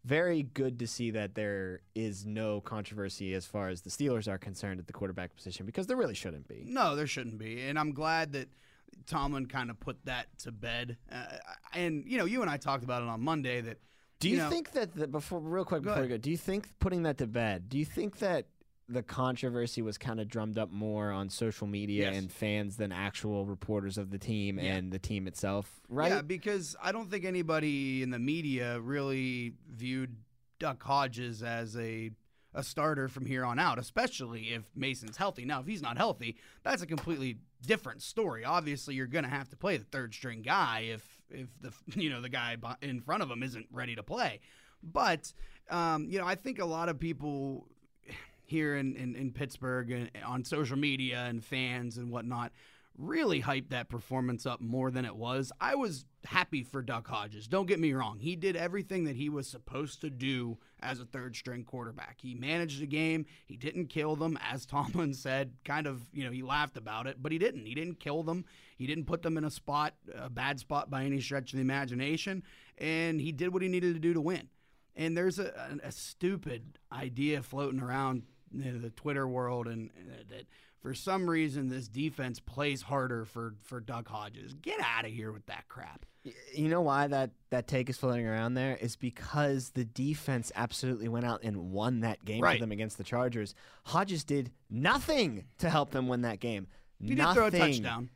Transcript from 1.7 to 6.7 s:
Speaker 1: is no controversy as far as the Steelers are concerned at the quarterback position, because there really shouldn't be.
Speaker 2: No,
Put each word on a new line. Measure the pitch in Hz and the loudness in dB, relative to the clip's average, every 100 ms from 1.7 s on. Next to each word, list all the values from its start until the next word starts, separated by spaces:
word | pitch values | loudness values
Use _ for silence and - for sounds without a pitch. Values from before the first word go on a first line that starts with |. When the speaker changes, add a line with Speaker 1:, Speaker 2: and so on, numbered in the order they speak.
| 90 - | -6 -8
Speaker 1:
is | 110 110 98 | -2 -2 -2
no | 104 107 110 104 | -4 -2 0 0
controversy | 101 110 95 104 98 - 95 | -2 -6 -4 -4 -4 -4 -2
as | 92 | -2
far | - 104 95 | -2 -4 -2
as | 90 | -4
the | 90 | -6
Steelers | - 143 117 107 | 0 2 2 0
are | 95 | -4
concerned | - 90 101 92 | -6 -6 -4 -6
at | 85 | -8
the | |
quarterback | - 98 92 90 - | -4 -4 -4 -8 -10
position, | 95 87 98 | -12 -8 -6
because | 196 190 | -4 0
there | 254 | 2
really | 170 | 2
shouldn't | 101 95 76 - | 0 -6 -8 -12
be. | 55 | -14
Speaker 2:
No, | 220 | -4